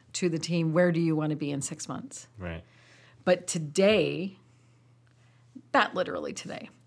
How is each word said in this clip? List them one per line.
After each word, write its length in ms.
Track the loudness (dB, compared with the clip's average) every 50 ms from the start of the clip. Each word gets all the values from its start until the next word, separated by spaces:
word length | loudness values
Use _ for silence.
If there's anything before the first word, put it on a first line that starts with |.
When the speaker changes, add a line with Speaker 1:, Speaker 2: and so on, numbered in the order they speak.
| _ _ -8
Speaker 1:
to 160 | -2 -2 0
the 100 | 0 0
team, 320 | -2 -2 0 0 2 2 4
"Where 180 | 4 4 4 4
do 60 | 4
you 140 | 2 2 2
wanna 200 | 2 0 0 -2
be 160 | -2 -2 -4
in 100 | -4 -4
six 280 | -6 -6 -8 -10 -10 -10
months?" 380 | -10 -10 -10 -12 -16 -18 -18 -18 _ -12
Speaker 2:
Right. 260 | -10 -8 -8 -10 -12 _ _ _ -20 -20 -20 -20 -20 -20 _ _ 2
Speaker 1:
But 220 | 2 2 2 0 -4
today, 880 | -4 -4 -4 -4 0 4 4 6 6 4 4 2 0 -4 -6 -8 -10 -12 _ _ _ _ _ _ _ _ _ _ _ _ _ _ _ _ _ _ _ _ _ _ -20 -20 -8 _ 4
not 200 | 4 4 4 2
literally 380 | -2 -2 -2 -4 -6 -6 -6
today, 380 | -8 -8 -10 -10 -10 -12 -12 -14 -20 _ _